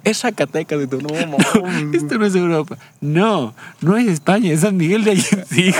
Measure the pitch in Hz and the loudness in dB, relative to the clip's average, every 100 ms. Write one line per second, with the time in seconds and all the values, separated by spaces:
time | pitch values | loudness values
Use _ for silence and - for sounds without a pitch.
0 | - 214 247 214 143 156 156 151 135 131 | -2 0 -2 -2 -2 -2 -2 -4 -2 -4
1 | 147 156 160 143 - 220 185 233 151 330 | -4 -4 -4 -2 -2 -2 -4 -4 -2 -2
2 | - 240 208 185 175 160 151 123 - - | -2 0 0 2 0 0 -4 -10 -18 -8
3 | 143 156 220 190 113 - - - 147 220 | -2 2 2 2 -2 -8 -18 -4 0 2
4 | 233 156 - 202 196 156 208 190 160 214 | 2 0 2 2 2 2 2 2 2 2
5 | 214 190 - 196 - 180 185 | 2 2 2 -2 -2 0 2